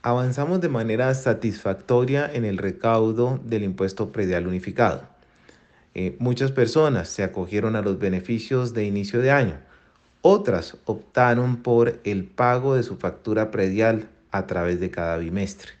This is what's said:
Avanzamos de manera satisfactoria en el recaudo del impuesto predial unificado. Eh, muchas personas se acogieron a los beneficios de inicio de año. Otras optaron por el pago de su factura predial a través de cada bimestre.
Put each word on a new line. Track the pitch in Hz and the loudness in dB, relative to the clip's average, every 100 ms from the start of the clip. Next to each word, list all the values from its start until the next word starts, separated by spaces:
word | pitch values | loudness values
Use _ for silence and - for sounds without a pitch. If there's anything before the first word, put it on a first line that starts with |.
| 120 | 0
Avanzamos | 123 127 127 147 185 | 0 0 -2 -2 0
de | 170 | 0
manera | 123 113 110 127 | -2 -2 0 0
satisfactoria | 135 135 113 117 104 101 95 - 123 131 139 147 | 0 0 0 -2 -4 -6 -6 2 2 4 0 -2
en | 139 110 | -2 -2
el | 95 | -2
recaudo | 95 92 113 113 113 113 123 131 | -4 -2 2 4 2 2 0 0
del | 117 110 | -2 -2
impuesto | 101 92 95 95 104 | -2 -2 -4 -2 -6
predial | - 95 90 87 | -2 -2 0 -2
unificado. | 90 95 92 113 80 - _ _ _ _ - _ _ _ - | -4 -6 0 0 0 -10 _ _ _ _ -20 _ _ _ -6
Eh, | 92 - | -6 -2
muchas | 123 123 135 | -2 0 0
personas | 135 113 156 156 120 82 | 2 2 4 4 2 -4
se | - | -4
acogieron | 95 - 90 104 110 107 | -4 -4 -4 -2 0 0
a | |
los | 101 95 | 0 0
beneficios | 101 92 92 113 110 131 123 | 0 -2 -2 -4 -2 -2 -2
de | 110 104 | -2 -2
inicio | 101 101 117 | -2 -2 0
de | 131 | 4
año. | 139 113 76 - - _ _ _ _ | 4 2 -2 -16 -20 _ _ _ _
Otras | 165 202 202 92 80 - - | 4 4 4 -2 -4 -14 -8
optaron | 104 - - 123 120 123 120 | -8 -4 2 4 4 2 0
por | - 117 117 - - | 2 4 4 2 -4
el | 101 | -4
pago | 92 - 123 123 135 131 | -4 0 2 2 2 0
de | |
su | 117 95 | 0 -4
factura | 90 - - 107 107 | -6 -6 -2 -2 0
predial | 104 95 95 110 110 107 - _ | 0 0 2 2 2 -4 -18 _
a | 98 92 | -6 -4
través | 90 87 90 | -2 -2 -2
de | 90 | -4
cada | 90 85 82 | -4 -4 -4
bimestre. | 82 92 95 - - - | -4 -4 -6 -8 -20 -20